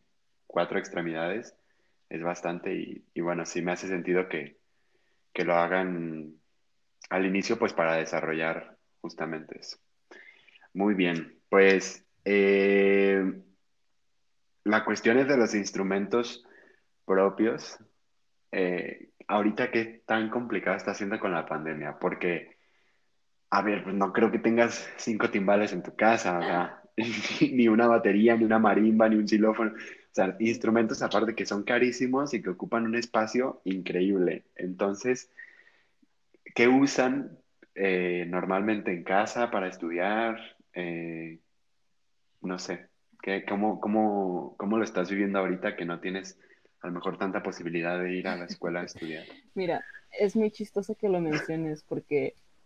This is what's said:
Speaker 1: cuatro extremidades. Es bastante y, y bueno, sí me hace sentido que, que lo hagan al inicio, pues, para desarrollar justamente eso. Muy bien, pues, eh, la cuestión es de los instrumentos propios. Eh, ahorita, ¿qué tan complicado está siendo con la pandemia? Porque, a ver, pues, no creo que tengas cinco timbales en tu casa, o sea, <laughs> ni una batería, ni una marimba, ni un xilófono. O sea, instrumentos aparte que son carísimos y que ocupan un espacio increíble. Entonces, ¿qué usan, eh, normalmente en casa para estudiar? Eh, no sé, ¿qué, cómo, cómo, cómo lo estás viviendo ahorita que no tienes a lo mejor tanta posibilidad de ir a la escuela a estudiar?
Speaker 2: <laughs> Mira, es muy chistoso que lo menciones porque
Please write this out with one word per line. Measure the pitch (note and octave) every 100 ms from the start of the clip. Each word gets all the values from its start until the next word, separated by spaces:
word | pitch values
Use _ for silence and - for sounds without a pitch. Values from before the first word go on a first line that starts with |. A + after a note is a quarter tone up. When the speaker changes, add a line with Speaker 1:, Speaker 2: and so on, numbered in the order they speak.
| _ _ _ _ _
Speaker 1:
cuatro | F2 F2 G2
extremidades. | - F2+ E2+ D#2+ E2+ G#2+ B2 _ _ _ _ _ -
Es | E2
bastante | E2+ F2 F2 F2 F#2+
y, | F2 D#2+ - _
y | -
bueno, | E2+ E2+ E2
sí | F2
me | F2
hace | F2 F#2+
sentido | F#2 F2 F2+ F#2
que, | D#2 C#2+ _ _ _ _ _ _ _ _
que | -
lo | F2
hagan | E2+ F2 F#2 F#2 F2 E2 D#2 D#2 D#2 _ _ _ _ _ _ -
al | F#2 F#2+
inicio, | G2 F#2+ A2+
pues, | G#2+
para | - E2 E2
desarrollar | D#2+ E2 D#2 D#2+ D#2+ E2 - - _ _
justamente | E2+ - D#2+ D#2+ D2+ -
eso. | - - _ _ _ - - - _ _ _
Muy | F#2 G2+
bien, | F#2+ F2 E2 D2+ _ -
pues, | G2 G2 F#2+ - - _ _
eh, | G2 G2+ G2 G2 G2+ G2+ G2 G2 G2 G2 F#2+ F#2 - _ _ _ _ _ _ _ _ _ _ _
la | G#2 G#2+
cuestión | A2 G#2 A#2 B2
es | C#3
de | C3+
los | A2
instrumentos | G#2+ F#2+ F#2 F#2+ G2 G2 A#2+ A#2+ - - - _ _ _ _
propios. | - F#2+ G2 F#2+ A2 B2+ - - - _ _ _ _ _ -
Eh, | G2 F2+ F2 E2 - - _ -
ahorita, | G#2 G#2 G#2+ B2
¿qué | A#2 A2+ - -
tan | A2 A2
complicado | A#2+ A#2+ G2 - G2+
está | G#2
siendo | G2 G2+ A2
con | G2
la | E2+ D#2
pandemia? | D#2 D#2 D2+ D2 -
Porque, | F2+ - F#2 E2+ - _ _ _ _ _ _ _ _ _ -
a | G2
ver, | G#2 G2
pues, | F#2
no | G2 F#2+
creo | A2+ A2
que | G#2+
tengas | A#2 A#2 A#2 - - -
cinco | - G#2+ A#2
timbales | G#2+ F#2+ G2+ G#2
en | F#2
tu | - -
casa, | G#2+ A2+ F#2 F2
o |
sea, | F2 F2 F2+ - - -
<laughs> | A#2 G#2+ - - D3+
ni | B2+ A#2
una | A2 A#2
batería, | A#2 G#2+ G2+ A2+ A2+
ni |
una | A2 A2
marimba, | G#2+ G2 A2 A2 A2
ni | G#2+
un | G#2
xilófono. | G#2+ A2 A2 A2
O | - - - _
sea, | - F#2+ F#2
instrumentos | A2+ A#2 A2+ A2+ A2+ -
aparte | A2+ G2+ A2
que | A2 F#2+
son | G2+
carísimos | G2+ A#2+ B2+ B2 B2+ C3 C#3+
y | A2
que | F#2
ocupan | F2+ F2+ A2+ A2+
un | A#2
espacio | A#2 A2+ A2 A#2+ - -
increíble. | F#2 F#2+ F2+ F2+ F#2+ F#2+ F2 - _ -
Entonces, | F2+ F#2 G2+ G2 B2 B2 - - - _ _ _ _ _ _ _ _ _ -
¿qué | - A#2+
usan, | C3 C#3 - B2+ C#3 - - _ _ _
eh, | - G2 F#2 F2+ F2 E2+
normalmente | F2+ F2+ F#2+ G#2+ G#2 F#2+
en | F2
casa | E2 G2 A2 A#2+ A#2
para | G#2 F#2
estudiar? | - E2+ E2+ F#2+ G#2+ A2+ A2 - _ _
Eh, | F2+ F2 E2+ E2 E2 E2 E2 _ _ _ _ _ _ _ _ _ _
no | F2+ F#2
sé, | - F2+ - _ _ _
¿qué, | - G2
cómo, | - G2+ G#2+ G2
cómo, | G2+ G#2+ G#2+ G2+ F#2+ F2+ C#2 -
cómo | G2 A2+
lo |
estás | G#2 F#2 F2+
viviendo | G2 G2+ G2
ahorita | F#2 F2+ G#2 -
que |
no | E2+ E2+
tienes | F#2 F#2+ F#2 - _ _ _ _
a | F2+
lo |
mejor | F2 F#2+ F2
tanta | G2 G2
posibilidad | F#2+ F2+ E2+ E2+ E2+ F2+
de | F2+
ir | F#2 F#2
a | F2
la |
escuela | F2 - F2 F2
a |
estudiar? | F2 - D#2+ D#2 - -
Speaker 2:
<laughs> | _
Mira, | G3 F3+ D3+ - - _ -
es | G3+ A3
muy | G#3+
chistoso | - G#3 G#3 G3
que | G#3+ G#3
lo | F3+
menciones | D#3+ D3+ - D#3+ D#3+ D3+
porque | - E3 - D3 C3+ - _ _